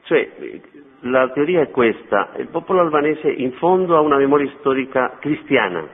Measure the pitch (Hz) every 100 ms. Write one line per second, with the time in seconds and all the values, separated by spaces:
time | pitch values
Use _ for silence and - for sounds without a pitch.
0 | - 156 107 - 71 - - 143 143 _
1 | 123 131 127 131 151 180 139 - 117 104
2 | - 104 95 - - 165 165 185 170 151
3 | 147 147 151 - 131 127 165 185 180 165
4 | 151 139 139 147 139 - 139 135 131 131
5 | 123 - 143 151 - 131 104 87 78